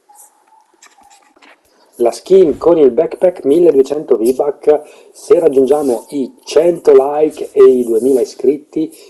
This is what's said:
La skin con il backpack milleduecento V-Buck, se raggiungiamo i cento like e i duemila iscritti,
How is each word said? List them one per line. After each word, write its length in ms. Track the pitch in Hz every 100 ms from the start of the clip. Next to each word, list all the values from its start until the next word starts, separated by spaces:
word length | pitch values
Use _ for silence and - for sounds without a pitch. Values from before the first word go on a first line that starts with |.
| _ - - _ _ _ _ _ _ _ _ _ _ _ _ _ _ _ _ -
La 120 | 120
skin 460 | - - 190 165 -
con 200 | 156 165
il 140 | 135
backpack 540 | 117 165 - 180 180 139
milleduecento 720 | 165 170 139 135 147 156 160
V-Buck, 920 | 117 135 147 - 147 151 - - _
se 260 | - - 165
raggiungiamo 680 | 165 135 131 147 139 113 -
i 260 | 147 120 -
cento 480 | - 143 170 170 -
like 560 | 135 135 147 156 - -
e 100 | 143
i 220 | 131 127 117
duemila 340 | 113 127 131
iscritti, 760 | 107 - 127 147 - 156 156 -